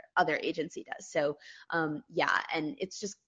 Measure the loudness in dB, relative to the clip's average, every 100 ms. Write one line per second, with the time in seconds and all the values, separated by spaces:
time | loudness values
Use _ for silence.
0 | 0 2 4 4 0 -2 -4 -6 -10 -10
1 | -4 0 0 0 -8 -18 -4 0 0 -2
2 | -2 2 4 4 2 -2 -2 -4 -6 -6
3 | -8 -8